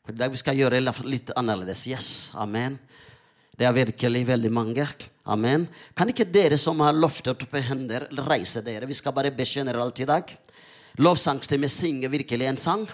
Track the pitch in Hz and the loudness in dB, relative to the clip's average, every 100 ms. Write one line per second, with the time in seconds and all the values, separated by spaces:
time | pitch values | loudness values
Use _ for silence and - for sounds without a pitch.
0 | - 113 123 131 - 135 135 123 127 113 | -14 -4 -2 -2 0 2 4 4 0 -2
1 | - 131 - - 117 101 92 92 - 131 | -4 -4 -4 -2 0 -2 -2 -6 -4 -2
2 | - - - - 107 107 127 139 _ - | -2 -2 -4 -6 -4 -2 -4 -6 _ -20
3 | - - _ _ _ - 123 123 123 110 | -20 -20 _ _ _ 0 2 4 2 0
4 | 123 120 123 127 110 117 110 120 143 - | 0 0 2 2 2 0 0 -2 -4 -6
5 | - _ - 104 113 147 175 - - - | -18 _ -4 0 2 2 0 -8 -16 -2
6 | 196 247 214 185 175 147 160 160 147 151 | -2 2 2 6 6 4 2 2 4 4
7 | 160 - - 127 - 147 127 131 127 117 | 2 0 -4 -6 -4 -4 -4 -4 -4 -6
8 | 143 139 135 143 90 117 110 110 127 139 | -6 -8 0 0 0 -4 -6 -4 -2 -2
9 | - 131 139 127 131 - 135 120 120 - | -2 -2 -2 0 -2 0 -2 -2 -4 -4
10 | 131 156 180 - _ - - - - - | 0 0 0 -18 _ -20 -20 -20 -20 4
11 | 147 170 - 135 - 143 143 - 175 139 | 4 6 2 0 0 0 0 0 0 -2
12 | 131 139 135 120 131 131 160 190 214 | -2 -4 -2 -2 0 0 0 0 -2